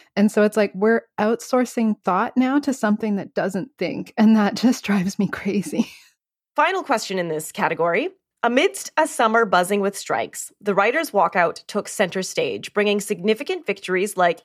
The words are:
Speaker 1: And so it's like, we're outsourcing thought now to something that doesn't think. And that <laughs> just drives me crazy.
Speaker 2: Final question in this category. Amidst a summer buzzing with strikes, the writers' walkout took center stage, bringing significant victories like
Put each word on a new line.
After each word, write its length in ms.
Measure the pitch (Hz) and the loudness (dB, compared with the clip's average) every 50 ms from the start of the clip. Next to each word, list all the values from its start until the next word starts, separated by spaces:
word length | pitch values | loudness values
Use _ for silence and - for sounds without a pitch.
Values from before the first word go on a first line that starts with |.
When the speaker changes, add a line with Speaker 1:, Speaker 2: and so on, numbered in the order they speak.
| - _ _ | -20 _ _
Speaker 1:
And 160 | - 202 214 - | 2 2 2 4
so 100 | 220 208 | 4 2
it's 140 | 214 208 | 4 4
like, 160 | 220 208 196 - | 2 0 0 0
we're 280 | 185 202 220 226 226 - _ _ - | 0 2 2 2 2 0 _ _ -2
outsourcing 760 | 208 214 233 233 - - - 254 254 233 - 247 226 220 208 - _ | -2 -2 -2 -4 -4 -2 0 0 0 0 -2 0 0 0 0 -2 _
thought 340 | - 180 190 220 - - | -2 0 0 0 0 0
now 220 | 254 254 254 269 294 | 0 0 2 2 0
to 120 | 285 - 269 | 0 0 -2
something 420 | - - 214 208 214 - 214 202 | 0 0 0 0 0 0 -2 -2
that 180 | 196 165 - - | -4 -4 -6 -6
doesn't 360 | - 170 196 190 190 165 - _ _ | -4 -4 -2 -4 -4 -8 -8 _ _
think. 340 | 185 170 - - - - - - | -6 -6 -6 -8 -10 -10 0 4
And 160 | 214 220 220 | 6 6 6
that 180 | 220 208 202 - | 6 4 2 0
<laughs> 20 | |
just 280 | - - 247 254 - - | 2 2 2 2 2 0
drives 340 | - 202 202 175 196 - - | -2 0 0 0 -2 -2 -2
me 100 | 202 175 | -2 -2
crazy. 600 | - - - 202 190 202 175 - - - - - - - - _ _ _ _ _ _ _ _ _ _ | -2 -4 -6 -2 -2 -2 -2 -2 -4 -4 -4 -4 -6 -16 -20 _ _ _ _ _ _ _ _ _ _
Speaker 2:
Final 260 | - 294 330 381 381 320 | 0 0 2 0 -2 -2
question 360 | - 269 220 - - 196 190 | -2 -2 -2 -2 -4 -4 -4
in 100 | 175 170 | -2 -2
this 240 | 156 151 160 - - | -4 -6 -6 -8 -6
category. 560 | - 180 156 165 147 165 170 170 202 285 370 - _ _ _ _ _ - | -2 -2 -2 0 0 0 0 0 0 -2 -4 -8 _ _ _ _ _ -2
Amidst 480 | 233 240 262 320 392 - - - - - | 0 2 4 2 2 0 -2 -10 -6 0
a 100 | - 311 | 0 0
summer 380 | 302 - - 247 220 220 233 233 | 0 0 0 0 2 4 2 2
buzzing 380 | 196 185 175 180 180 208 202 196 | 4 2 2 2 2 0 0 0
with 140 | 196 196 | -2 -4
strikes, 540 | - - - 147 113 110 80 - - - - - _ - | -4 -6 -4 -4 -4 -4 -6 -8 -14 -16 -16 -18 _ -4
the 120 | 208 196 | 0 2
writers' 360 | 180 196 226 247 311 330 - | 2 2 2 2 0 -2 0
walkout 540 | - 202 175 165 - 196 175 170 - - - | 0 2 2 2 2 2 2 2 0 -4 -12
took 220 | - - 208 202 - | -8 -6 -6 -6 -6
center 340 | - - 208 175 - 190 185 | -2 -2 -2 -2 -2 -6 -6
stage, 500 | - - - 151 135 101 101 - - - | -4 -4 -4 -2 -2 -4 -6 -10 -6 -4
bringing 260 | 208 202 208 208 208 | -2 0 0 0 -2
significant 680 | 196 - 208 175 175 214 220 220 285 - 370 359 302 | -2 -4 -6 -4 -2 -2 -2 -2 -2 -6 -8 -6 -4
victories 500 | - 196 196 - - 185 185 190 208 - | -6 -8 -8 -4 -4 -2 -2 -2 -2 0
like 240 | - 180 170 165 170 - | 2 2 2 2 0 -2